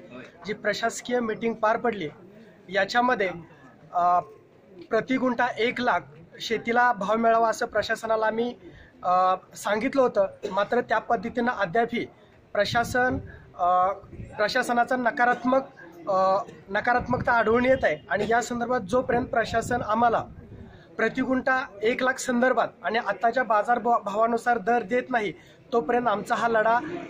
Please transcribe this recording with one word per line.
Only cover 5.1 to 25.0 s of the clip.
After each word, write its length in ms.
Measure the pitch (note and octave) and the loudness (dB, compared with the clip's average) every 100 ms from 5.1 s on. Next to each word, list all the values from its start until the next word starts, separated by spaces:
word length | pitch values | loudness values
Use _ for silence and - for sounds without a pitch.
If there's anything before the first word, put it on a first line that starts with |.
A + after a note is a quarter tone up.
| C4 | 0
गुंठा 300 | B3+ A#3+ B3 B3 | 0 0 -2 0
एक 220 | A#3 A#3+ | -2 0
लाख 200 | B3 F3+ - - - - | 0 0 -2 -16 -20 -12
शेतीला 520 | - A3 A#3 A#3 B3 | -6 -4 0 2 4
भाव 240 | G#3+ G3 A3 | 2 0 2
मिळावा 320 | A3+ A3+ A3+ | 4 4 2
असं 180 | G#3+ A#3 | 0 -2
प्रशासनाला 600 | G#3+ G3+ A3 A3 A3 A3 | -2 -2 -2 -2 0 0
आम्ही, 280 | A3 A#3+ B3 E3+ - - - | 0 -4 -6 -16 -20 -20 -8
अ, 320 | F#3 F3+ F#3 F#3 - - | 0 2 4 0 -4 -10
सांगितलं 460 | G#3+ G#3+ C4 C4+ | -4 -2 0 2
होतं. 240 | B3 A3+ G3 - - | 2 2 -2 -2 -6
मात्र 300 | F#3+ G3+ A#3+ | -2 0 -2
त्या 180 | - A3 | 0 -2
पद्धतीनं 540 | - A#3 A3+ B3 A#3+ | 0 -2 -2 -2 -2
अद्यापही 540 | A#3+ G3 A3 A#3 A#3 D3 - - - - | -2 -2 0 0 -2 -8 -12 -20 -20 -6
प्रशासन, 640 | G#3 G3+ A#3+ A#3 B3 B3 - - - - - | -2 0 0 0 2 0 0 -6 -16 -18 -2
अ, 320 | F3+ F3+ F#3 G3 - - - - | 2 4 2 -2 -10 -16 -10 -2
प्रशासनाचा 600 | G#3 B3+ B3 A#3+ A#3 B3+ | 0 0 0 0 0 0
नकारात्मक, 640 | A#3+ G#3 A#3+ - B3+ C4 C4+ - - - - | 0 2 2 2 2 0 0 -8 -20 -12 -2
अ, 300 | F#3+ F#3+ F#3+ - - - | 2 4 2 -2 -12 -6
नकारात्मकता 640 | G3+ G#3 A#3+ A#3+ B3 - | -2 0 0 0 -2 2
आढळून 320 | A#3 G#3+ A#3 | 2 4 4
येत 120 | B3 C4 | 4 2
आहे 240 | G3 D3+ - | 2 -2 -2
आणि 160 | F#3+ G#3+ | -2 0
या 140 | A#3 | 0
संदर्भात 380 | A#3 A#3+ A#3 B3+ | 0 -4 -2 -2
जोपर्यंत 460 | F#3 B3 B3+ A#3+ B3 | -2 -2 0 -2 0
प्रशासन 560 | A#3 G#3+ A3+ A3+ A#3+ | -2 0 -2 -2 -2
आम्हाला 420 | B3+ A3 A#3+ G3 A2+ - - - - - - - | -2 2 2 2 -2 -12 -20 -20 -20 -20 -14 -4
प्रति 260 | A3 C4 | -2 -2
गुंठा 440 | B3+ C4 C4 C4 C#4 - | -2 0 0 0 -2 -4
एक 200 | A3 B3+ | -2 0
लाख 100 | B3+ | 0
संदर्भात 560 | B3+ - A#3+ B3+ A#3 G3 - | 0 -2 2 2 2 0 -4
आणि 160 | F3 A3 | -4 -2
आत्ताच्या 440 | G3+ G3 A#3 B3 | -2 0 0 0
बाजार 360 | B3+ G#3+ G#3+ A#3+ | 2 2 2 2
भाव-, 240 | A#3 A#3 | 2 0
भावानुसार 560 | G3+ G3+ A3+ A#3 A#3+ A#3 | 0 0 2 2 0 0
दर 240 | F#3+ A#3+ | 2 0
देत 200 | F#3+ B3 | 0 -2